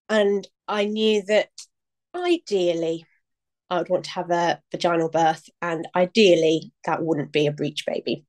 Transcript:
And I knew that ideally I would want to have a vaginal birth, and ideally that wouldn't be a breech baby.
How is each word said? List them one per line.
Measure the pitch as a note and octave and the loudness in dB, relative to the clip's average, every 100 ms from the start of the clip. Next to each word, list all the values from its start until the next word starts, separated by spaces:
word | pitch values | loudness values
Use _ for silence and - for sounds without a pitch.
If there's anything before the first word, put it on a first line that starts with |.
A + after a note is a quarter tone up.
| - | -2
And | G#3+ G3+ G3+ - _ - | 2 2 0 -4 _ -8
I | G#3 | -4
knew | G#3 G#3+ A3 G#3+ | -2 0 2 2
that | F#3+ G#3+ - - - _ _ _ _ | 2 0 0 -10 -20 _ _ _ _
ideally | F4+ F4+ E4+ - G3+ F3 E3 E3 E3 E3 _ _ _ _ _ - | -6 0 -2 0 0 0 0 -4 -6 -10 _ _ _ _ _ -6
I | F3+ | -4
would | F3 | -2
want | F3+ | -4
to | - | -4
have | F#3 E3+ | -8 -2
a | E3+ E3+ - - | 0 0 -2 -6
vaginal | - F3 E3+ D#3+ | -4 0 0 0
birth, | D#3+ D#3+ D#3+ - - | 2 2 0 -8 -10
and | F3 D#3+ - F3+ | -6 -6 -4 0
ideally | F3+ A3+ G3+ E3+ D#3+ D#3+ - _ - | 0 4 6 6 4 0 -4 _ -4
that | D#3 | -2
wouldn't | E3 D3+ C#3+ | -2 -2 -2
be | D3+ D3 | -2 -2
a | |
breech | D3 D3 D3+ | -2 -6 -6
baby. | - - - - | -6 -6 -6 -8